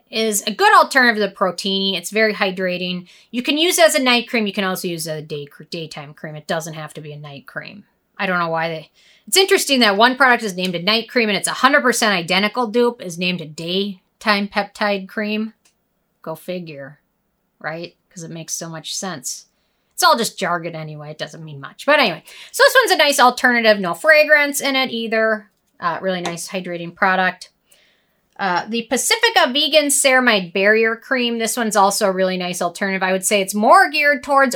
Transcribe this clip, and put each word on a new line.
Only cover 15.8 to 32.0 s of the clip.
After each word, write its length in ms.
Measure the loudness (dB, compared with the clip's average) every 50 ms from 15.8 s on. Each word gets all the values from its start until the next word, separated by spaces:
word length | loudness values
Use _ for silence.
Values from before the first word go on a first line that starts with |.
| _ _ _ _ _ _ _ _
Go 140 | -12 -12 -12
figure, 640 | -12 -10 -10 -10 -10 -10 -12 -16 -16 -16 -18 -20 _ _ _ _ _ _ _ _ _ _ _ _ _
right? 340 | -12 -10 -10 -10 -12 -14 _ _ _ _
'Cause 140 | -20 -18 -16
it 60 | -14
makes 220 | -14 -14 -10 -10
so 160 | -10 -10 -10 -10
much 260 | -12 -12 -12 -10 -10
sense. 520 | -8 -8 -8 -10 -10 -10 -10 -12 -12 -14 _ _ _ _ _ _ _ _ _ -4
It's 80 | 2
all 140 | 4 4 4
just 220 | 2 0 -4 -4 -6
jargon 360 | -4 -4 -4 -4 -6 -8 -10
anyway. 360 | -10 -12 -12 -14 -14 -14 -16
It 80 | -12 -12
doesn't 260 | -12 -12 -12 -16 -16
mean 160 | -16 -16 -16
much. 260 | -16 -18 -14 -6 0
But 140 | 2 2 2
anyway, 220 | 2 0 -2 -6 _ -20 -20 -20 -20 -8
so 120 | 0 4
this 120 | 4 6 6 4
one's 80 | 4 4
a 60 | 4
nice 240 | 4 4 2 4 6
alternative. 580 | 4 4 4 4 0 2 2 4 4 4 4 4
No 160 | 2 -4 -4
fragrance 640 | 0 4 6 6 6 6 6 4 4 4 0 -2 -4
in 140 | -2 -2 0
it 140 | 0 -2 -2
either. 600 | -4 -6 -4 -2 0 0 2 0 0 -2 -6 _ _ _ _ _ _ -8
Uh, 180 | -6 -6 -6 -4
really 180 | -4 -4 -4 -2
nice 280 | -4 -6 -6 -8 -10 -8
hydrating 460 | -8 -8 -8 -8 -10 -8 -10 -10 -4
product. 560 | 0 2 2 2 2 2 0 -2 -6 -16 _ _ _ _ _ _ _ _ _ _ _ _ _ _ _ _ _ _
Uh, 300 | -6 -4 -2 -2 -2 -4 -4
the 140 | -6 -6 -4 -2
Pacifica 600 | -4 -2 0 -2 0 2 0 2 4 4 2 2
Vegan 340 | 2 -2 0 2 2 2 2
Ceramide 680 | 2 0 0 0 2 2 4 4 4 2 2 0 -2
Barrier 440 | -2 2 2 4 4 4 2 0 -2
Cream. 420 | -4 -6 -4 -2 -2 -2 -2 -2 -2
This 180 | -4 -4 -2
one's 200 | -2 -2 0 2
also 320 | 4 4 4 2 2